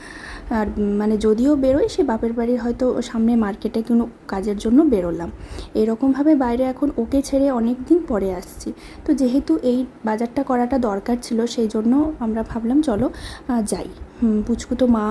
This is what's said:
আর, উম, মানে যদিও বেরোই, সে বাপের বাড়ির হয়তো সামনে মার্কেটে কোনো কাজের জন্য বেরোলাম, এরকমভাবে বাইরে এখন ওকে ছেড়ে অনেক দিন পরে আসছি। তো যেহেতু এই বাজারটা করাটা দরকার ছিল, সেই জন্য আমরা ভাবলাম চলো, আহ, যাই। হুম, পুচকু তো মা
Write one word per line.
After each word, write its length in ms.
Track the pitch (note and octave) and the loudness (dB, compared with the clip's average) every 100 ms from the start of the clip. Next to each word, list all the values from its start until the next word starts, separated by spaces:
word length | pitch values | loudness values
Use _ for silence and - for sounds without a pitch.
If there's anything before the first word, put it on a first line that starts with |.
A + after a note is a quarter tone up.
| - - - - - | -18 -16 -14 -14 -4
আর, 160 | A3+ G#3 | -2 -2
উম, 320 | G#3+ G3+ G3+ | 0 0 2
মানে 140 | G#3+ G#3+ | 2 2
যদিও 380 | G#3+ G#3+ C4 D4 | 2 4 4 4
বেরোই, 320 | C4 C#4 A4 | 4 2 2
সে 140 | - | 2
বাপের 300 | C#4 A3+ A#3 | 0 0 -2
বাড়ির 280 | A#3 A#3 B3 | -2 0 0
হয়তো 260 | A#3+ A#3+ B3+ A#3+ | -2 0 0 0
সামনে 300 | A#3 A3+ A3+ A#3+ | -2 0 2 4
মার্কেটে 460 | G#3 G3+ G#3+ A3+ | 2 -2 -4 -4
কোনো 220 | A3+ A#3 A#3 - - | 0 0 0 -6 -8
কাজের 300 | G3 G#3 G#3 | -4 -4 -2
জন্য 200 | A3 B3 | 4 4
বেরোলাম, 480 | D#4+ G#3 F3 E3+ F3 - - - - | 6 2 0 -4 -8 -12 -14 -14 -4
এরকমভাবে 580 | G#3+ A3 A3+ C4+ C4+ D4 | 0 0 2 0 2 4
বাইরে 300 | D4 B3 A#3+ | 4 4 0
এখন 240 | C4 B3+ D4 C4+ | -2 0 -2 -2
ওকে 240 | A3+ C#4 | 0 -2
ছেড়ে 240 | C4+ C4+ C#4 | 0 2 2
অনেক 260 | B3 A3+ B3 B3+ | 2 0 -2 2
দিন 100 | E4 D#4+ | 2 2
পরে 200 | G#3+ F#3+ | -2 -2
আসছি। 340 | F3+ - - - - - - | -4 -10 -12 -12 -12 -16 -8
তো 60 | - | -2
যেহেতু 380 | C4+ B3 C4+ - D#4+ | 2 2 2 0 0
এই 160 | B3 B3 B3 - | 2 0 -2 -6
বাজারটা 380 | A3 G#3+ A#3+ C#4 | -4 -2 -2 -4
করাটা 340 | C4+ B3 A#3+ C4+ | 0 0 0 0
দরকার 380 | A#3+ G3 A3 A#3+ | 0 -2 -2 -4
ছিল, 240 | - A3+ A#3 | -2 -2 -2
সেই 220 | B3 A3 | -2 -2
জন্য 240 | A3 A3+ C4+ D#4 D#4 | 0 2 2 2 -2
আমরা 220 | A3+ A3 | -4 -4
ভাবলাম 360 | A3 A#3 A3+ C#4 | -4 -4 0 2
চলো, 240 | D4+ G#3 C4+ - - - - | 2 0 -2 -4 -12 -12 -4
আহ, 140 | A#3+ | -2
যাই। 240 | G#3 G3 - - - - | -2 -4 -8 -14 -18 -2
হুম, 180 | A3+ G#3+ | 0 2
পুচকু 320 | G#3 A#3 - | 0 -4 -4
তো 120 | A#3+ B3+ | 0 4
মা 200 | A3+ G#3+ | 4 2